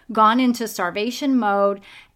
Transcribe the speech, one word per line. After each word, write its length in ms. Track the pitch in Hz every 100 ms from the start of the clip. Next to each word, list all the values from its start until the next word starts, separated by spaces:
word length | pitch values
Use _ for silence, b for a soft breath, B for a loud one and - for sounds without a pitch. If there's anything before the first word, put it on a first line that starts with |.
| B
gone 260 | 220 214 233
into 280 | 254 233 220
starvation 720 | - 175 185 220 240 285 254
mode. 440 | 214 202 202 196 B B B